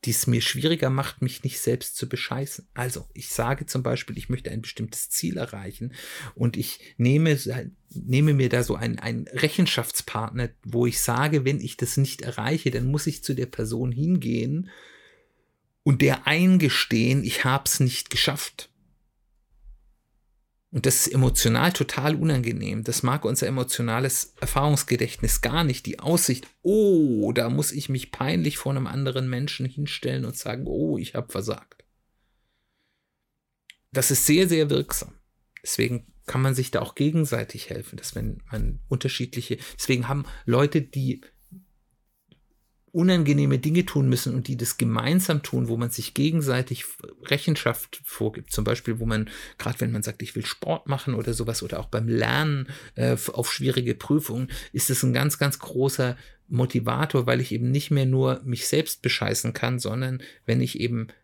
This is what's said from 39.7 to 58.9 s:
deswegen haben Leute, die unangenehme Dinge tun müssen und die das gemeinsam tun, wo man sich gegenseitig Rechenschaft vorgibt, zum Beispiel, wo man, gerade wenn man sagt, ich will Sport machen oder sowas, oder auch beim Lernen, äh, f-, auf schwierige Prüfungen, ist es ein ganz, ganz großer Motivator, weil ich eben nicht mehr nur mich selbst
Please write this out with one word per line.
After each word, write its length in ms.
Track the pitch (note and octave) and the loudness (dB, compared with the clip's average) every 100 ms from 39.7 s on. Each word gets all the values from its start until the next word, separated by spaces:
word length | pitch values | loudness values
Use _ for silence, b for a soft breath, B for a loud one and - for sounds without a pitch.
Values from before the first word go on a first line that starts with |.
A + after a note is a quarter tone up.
| B | B
deswegen 320 | - B2+ A#2+ | 0 0 0
haben 160 | C#3 C#3 B | -2 -4 B
Leute, 380 | - A#2+ C#3+ D#3 | 0 2 4 2
die 400 | C3 C#3 C3 - - _ _ F#3 _ _ _ _ _ _ _ _ _ _ _ _ _ E3+ | -2 -4 -2 -4 -10 _ _ -20 _ _ _ _ _ _ _ _ _ _ _ _ _ 4
unangenehme 600 | F3+ F3+ D3 C#3+ C#3+ C3+ | 6 6 6 6 4 4
Dinge 260 | D3+ E3 F3+ | 2 2 2
tun 240 | D3+ C3+ | 2 4
müssen 240 | B2+ - | 2 2
und 140 | B2 A#2+ | -2 -2
die 100 | B2+ | -4
das 200 | A#2 - | -4 0
gemeinsam 680 | A#2 A2+ A#2 F3 F#3 D3+ | 0 2 4 2 4 0
tun, 240 | - B2+ A#2+ | 0 -2 0
wo 100 | A#2 | 0
man 140 | A#2+ | -2
sich 240 | - A#2 - | -4 -4 0
gegenseitig 680 | D3 E3 C#3+ B2+ B2+ A#2+ - - - - - | 2 2 2 0 0 -6 -8 -14 -18 -18 -2
Rechenschaft 760 | C#3+ - D3 - A#2 - - | -2 2 0 0 -2 -8 -14
vorgibt, 480 | - - A2 - - | -14 -4 -4 -4 -6
zum 120 | - | -2
Beispiel, 360 | G#2+ A#2 - A2+ | 0 -2 -2 -4
wo 60 | A2+ | 0
man, 240 | A2 G#2+ B B B | -2 -2 B B B
gerade 200 | - A#2 | -6 -2
wenn 100 | A#2 | -2
man 100 | A#2 | -2
sagt, 220 | G#2+ A2 | -4 -8
ich 120 | - - | -8 -6
will 80 | |
Sport 440 | G#2+ - - D#3+ - | -6 -6 -4 -4 -2
machen 260 | C3+ - | -4 -2
oder 220 | A#2+ A2+ A2+ | -2 -2 -2
sowas, 260 | A#2 A#2 | -2 -4
oder 180 | - - | -6 -8
auch 100 | - | -4
beim 180 | A2+ A2+ | -2 0
Lernen, 600 | A#2 A2+ C3 D#3 C#3+ C3 C3+ B - | 2 2 2 2 0 -4 -12 B -2
äh, 160 | A#2+ | 0
f-, 180 | B2 - | 2 -2
auf 240 | - A#2+ | -4 -4
schwierige 400 | - C3+ C3 B2 | 0 0 0 0
Prüfungen, 560 | A#2 - D3 D3 A#2 B2+ B B | -4 2 0 0 -4 -4 B B
ist 160 | C#3+ - | -4 0
es 140 | C3 | 2
ein 100 | C3 | 2
ganz, 240 | B2 C#3+ D3 | 4 2 2
ganz 220 | C#3+ - | 0 0
großer 580 | - B2+ C3+ - B2+ B2 B B _ | -6 0 0 2 0 0 B B _
Motivator, 800 | B2 B2+ A#2+ A2+ A#2+ D3+ C#3 B2 | 0 2 0 0 0 2 2 2
weil 120 | B2 | 2
ich 120 | B2+ | 0
eben 180 | A2 B2 | -2 2
nicht 220 | C#3 - | 0 2
mehr 160 | C#3+ C3 | 2 4
nur 340 | C3 C3 C3 | 4 2 0
mich 240 | C3 A#2+ - | -2 -4 0
selbst 360 | C#3+ D#3+ | 0 0